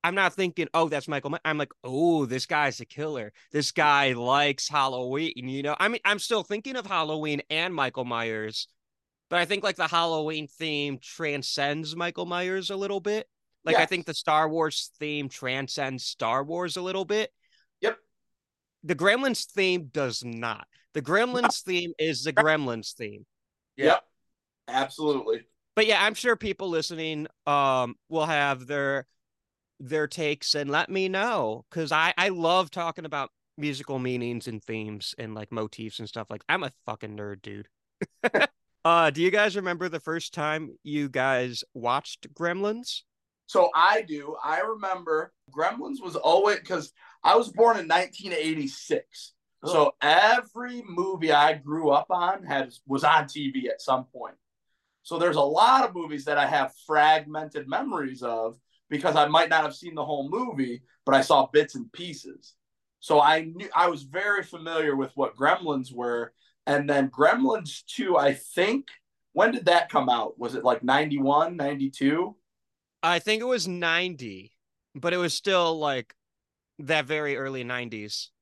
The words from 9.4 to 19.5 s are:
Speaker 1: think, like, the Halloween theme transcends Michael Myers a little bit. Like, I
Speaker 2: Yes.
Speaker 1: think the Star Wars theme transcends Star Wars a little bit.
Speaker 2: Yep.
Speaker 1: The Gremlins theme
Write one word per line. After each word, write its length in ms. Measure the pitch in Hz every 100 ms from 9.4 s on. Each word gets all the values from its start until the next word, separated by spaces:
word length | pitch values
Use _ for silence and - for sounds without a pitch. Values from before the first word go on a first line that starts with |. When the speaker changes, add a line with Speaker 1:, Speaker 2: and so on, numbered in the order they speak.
| 170
Speaker 1:
think, 180 | 202
like, 140 | 202 180
the 100 | 160
Halloween 600 | 170 170 160 151 156 151
theme 520 | _ 160 147 143 135
transcends 920 | - - 160 143 131 - 143 147 156 165
Michael 320 | 175 175 175
Myers 420 | 175 185 190 185
a 60 | 196
little 240 | 196 202
bit. 280 | 190 214 - _ _ _
Like, 140 | 160 156
I 20 |
Speaker 2:
Yes. 100 | 160
Speaker 1:
think 160 | 185 170
the 80 |
Star 340 | 156 - 156 160
Wars 440 | 160 156 - - _
theme 280 | 151 147 139
transcends 760 | - 127 131 135 - 135 131 -
Star 380 | - 113 127
Wars 340 | 143 170 180 175
a 60 |
little 200 | 180 190 180
bit. 280 | 208 214 _ _ _ _ _
Speaker 2:
Yep. 160 | 220 226 _ _ _ _ _ _ _ _
Speaker 1:
The 100 | 160
Gremlins 540 | 156 185 226 269 220
theme 380 | -